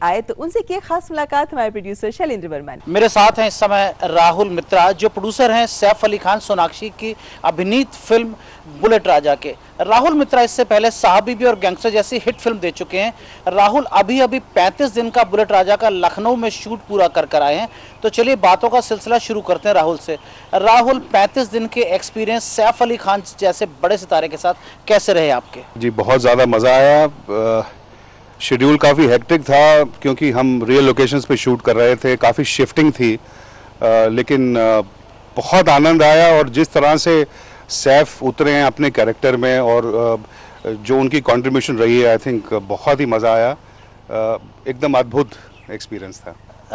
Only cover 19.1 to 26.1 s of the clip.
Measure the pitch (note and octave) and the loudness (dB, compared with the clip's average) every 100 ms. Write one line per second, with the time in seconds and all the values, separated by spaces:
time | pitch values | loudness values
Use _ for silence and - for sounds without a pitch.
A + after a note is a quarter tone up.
19.1 | A#3 - A3 F3+ E3+ G#3 F#3+ D#3+ D#3 - | -4 -2 -8 -4 -4 0 0 0 -4 -8
20.1 | D3+ - - - F#3+ G#3 A#3+ A#3+ C4 - | -12 -12 -20 -6 -2 4 4 4 -2 0
21.1 | G3+ G3+ C4+ A3 A3+ A3+ A#3+ F#3+ F#3 - | 0 0 -2 -6 -6 -6 -4 -4 -4 -6
22.1 | A3 G#3+ A3+ - - A3 A#3 A#3+ A#3 G3 | -8 -4 -4 -6 -2 0 0 -2 0 0
23.1 | G3+ - - G3 F3 G3+ C3+ F3 G3+ F#3 | -2 -4 -4 -2 -2 -8 -4 -2 -2 -2
24.1 | D#3+ D#3+ D#3 F3 F3+ - - - G#3 - | -4 -2 -4 -6 -6 -10 -18 0 0 2
25.1 | F3 D3+ B2 - - - A2+ A#2+ A2 G#2 | 0 0 -2 -4 -20 -18 -6 -6 -2 0